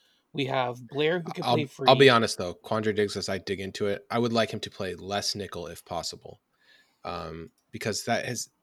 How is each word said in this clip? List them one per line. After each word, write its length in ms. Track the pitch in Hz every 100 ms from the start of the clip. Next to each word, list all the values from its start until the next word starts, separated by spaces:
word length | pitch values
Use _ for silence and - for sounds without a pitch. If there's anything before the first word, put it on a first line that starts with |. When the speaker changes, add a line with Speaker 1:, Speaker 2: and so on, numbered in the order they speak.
| _ _ _
Speaker 1:
we 140 | - 131
have 420 | 135 123 123 117
Blair 320 | 135 156 180
who 100 | 156
could 140 | -
Speaker 2:
I'll, 100 | 123 120
Speaker 1:
play 120 | 139 - 131
Speaker 2:
I'll 80 |
be 120 | 131 139
Speaker 1:
free. 20 |
Speaker 2:
honest, 300 | 117 110 -
though. 160 | 90
Quandre 420 | 82 - 110 107 101
Diggs, 220 | 104 101
as 100 | 92
I 80 | 98
dig 240 | 98 92
into 260 | 95 - 104
it, 200 | 101 -
I 80 | 117
would 140 | 120
like 180 | 113 107
him 100 | 107
to 100 | -
play 240 | - 95
less 400 | 85 90 101 -
nickel 320 | 107 95 87 85
if 180 | 85
possible. 560 | - 85 - - - - _ _ _ _ _ _
Um, 460 | - 87 82 80 82 _ _
because 340 | 107 113 98
that 200 | - 113
has 240 | 120 117 - _